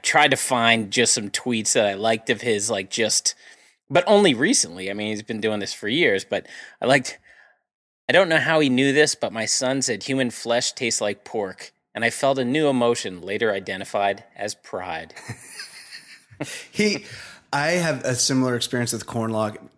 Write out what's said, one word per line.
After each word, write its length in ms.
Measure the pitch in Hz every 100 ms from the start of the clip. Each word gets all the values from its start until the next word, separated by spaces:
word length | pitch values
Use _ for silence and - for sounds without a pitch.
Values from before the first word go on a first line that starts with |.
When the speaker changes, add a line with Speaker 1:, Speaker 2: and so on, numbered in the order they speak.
Speaker 1:
tried 300 | - 156 147
to 40 | 131
find 540 | - 123 117 113 101
just 240 | 123 117
some 160 | 123 101
tweets 420 | - 127 113 104
that 140 | 120 104
I 80 |
liked 340 | 98 113 113 -
of 140 | 110
his, 260 | 120 104 107
like, 200 | 101 95
just, 440 | - 107 - - - - - _ _ _
but 160 | 170 190
only 280 | 202 196
recently. 560 | 113 175 240 - 87 95
I 20 |
mean, 140 | 104 107
he's 140 | 107
been 180 | 107 110
doing 200 | 110 104
this 120 | 98
for 160 | - 104
years, 360 | 147 143 98 -
but 200 | 98 - - - -
I 40 | 120
liked, 320 | 139 - - _ - _ _ _ _ _ _ -
"I 40 |
don't 160 | 175 180
know 100 | 160
how 200 | 156 160
he 80 | 143
knew 240 | 127 139
this, 220 | 139 151
but 180 | - 107
my 140 | 113 107
son 340 | - 131 135
said 220 | 127 104
human 280 | - 135 120
flesh 420 | - 117 120 -
tastes 280 | - 117 -
like 240 | 104 101
pork, 480 | - 113 95 - - _ _
and 100 | 107
I 60 | 113
felt 280 | - 139 135
a 60 |
new 240 | 123 151 147
emotion 540 | 127 120 120 101 90
later 280 | 87 104 113
identified 720 | 98 95 95 98 104 101 98 - -
as 180 | 104
pride." 600 | - - 95 92 80 82 -
<laughs> 60 | - - - - - - - - - - _ - 151 - -
Speaker 2:
He, 360 | - 208 180 - - - - _
I 160 | 143 151
have 320 | 180 165 135
a 100 | 131
similar 420 | 120 - 131 127 120
experience 360 | - 127 117
with 140 | 113 -
Cornlog. 520 | 117 110 110 107 - -